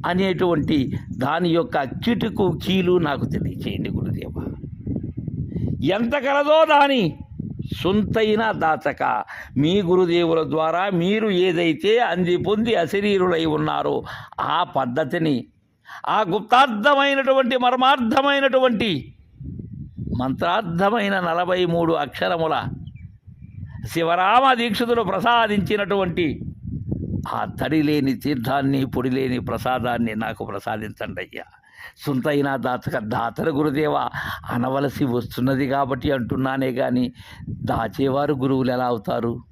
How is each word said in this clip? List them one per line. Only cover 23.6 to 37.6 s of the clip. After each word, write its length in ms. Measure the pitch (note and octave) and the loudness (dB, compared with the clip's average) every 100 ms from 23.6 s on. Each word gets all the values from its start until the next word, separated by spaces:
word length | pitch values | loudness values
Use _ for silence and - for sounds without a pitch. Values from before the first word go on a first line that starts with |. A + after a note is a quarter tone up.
| - - - | -14 -12 -6
శివరామ 640 | D#3+ E3 F3 F#3 A#3 C4+ | -2 0 2 4 6 6
దీక్షితులు 500 | B3 A#3 G3 A#3+ A#3 | 4 2 0 2 2
ప్రసాదించినటువంటి 1200 | G3+ F#3+ A3+ A#3+ A3 G#3 F#3 G#3 G3+ G3+ F#3 E3+ D#3+ A#2+ - - - - - - - - - | 2 0 4 4 4 2 0 -2 0 0 0 0 -2 -2 -10 -12 -10 -8 -6 -6 -4 -6 -4
ఆ 120 | A#2 G#2+ - | -4 -4 -4
తడి 220 | B2+ D#3 | 0 2
లేని 300 | D3 D3+ C3+ | 2 2 0
తీర్థాన్ని, 720 | A#2 C#3 C#3+ A2+ C#3 C3+ C#3 C3 | -2 -2 -2 0 0 2 0 0
పొడి 240 | B2+ B2+ | -2 0
లేని 300 | B2+ C3 B2 B2 | 0 0 -2 -4
ప్రసాదాన్ని 680 | A2+ C3+ B2+ A#2+ A#2 A#2 G#2+ | -4 -2 0 0 0 -2 -2
నాకు 300 | A2 A2 G#2+ | -6 -6 -8
ప్రసాదించండి 760 | G2+ - A2 G#2+ - G#2+ F2+ | -8 -6 -6 -8 -10 -10 -8
అయ్యా. 220 | F2+ - - - _ - - - - | -10 -12 -16 -20 _ -20 -20 -10 -4
సొంతైనా 500 | C3 D3+ C#3+ C#3 C3+ | -2 0 0 0 0
దాచక 400 | B2 B2 - C3 | -2 -4 -4 -4
దాతల 520 | G#2+ A2+ A#2 A2 D#3+ | -4 -2 -4 -2 -2
గురుదేవా 600 | C#3+ D3+ C#3 D3+ C#3+ B2 - - - - | 0 0 0 0 0 -2 -6 -8 -10 -6
అనవలసి 560 | A#2+ B2+ C3+ C#3 - C#3+ | -2 0 0 -2 -2 0
వస్తున్నది 600 | A#2+ A#2 - B2+ C3+ C#3 | 0 -2 -2 0 0 0
కాబట్టి 440 | C#3 C#3 C3+ C#3+ | 0 0 -2 -2
అంటున్నానే 580 | C3+ A2 B2 C3 C3+ C3 | -2 -2 -2 0 0 -2
గాని, 420 | B2 C3 B2 B2 - - - - | 0 0 2 0 -4 -20 -14 -10
దాచేవారు 840 | - | -8